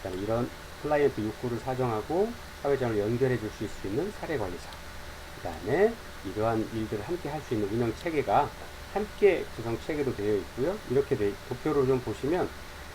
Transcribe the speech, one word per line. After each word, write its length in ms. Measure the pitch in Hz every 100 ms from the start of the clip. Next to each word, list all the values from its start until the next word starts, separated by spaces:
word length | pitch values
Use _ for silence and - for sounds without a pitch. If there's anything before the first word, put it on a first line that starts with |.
그다음에 200 | 98 92
이런 280 | 104 113 127 - - -
클라이언트 360 | 147 151 143 131
욕구를 340 | 107 - 123 117
사정하고 680 | 135 127 123 107 107 160 220 240 - -
사회 140 | 143 135
자원을 220 | 123 107
연결해 380 | 104 120 131 120
줄 120 | 107
수 360 | - 104 - 98
있는 260 | 110 190 202
사례 160 | 165 147
관리자, 320 | 98 90 - - - - - - - -
그다음에 580 | 92 82 92 147 214 233 - - 98
이러한 420 | 92 110 113 101
일들을 340 | 113 107 110 127
함께 220 | 175 151
할 100 | 151
수 140 | -
있는 140 | 110 101
운영 240 | 113 120 110
체계가 540 | 175 156 107 113 147 - - - -
함께 540 | 196 208 - 202 165 - -
구성 220 | 113 113 -
체계로 280 | 151 131
되어 220 | 107 104 104
있고요. 400 | 87 - 143 208 -
이렇게 260 | 127 139 135
돼, 160 | 101 98 -
도표를 380 | 123 156 147 131
좀 140 | 131
보시면 500 | 123 107 131 175 - - - - -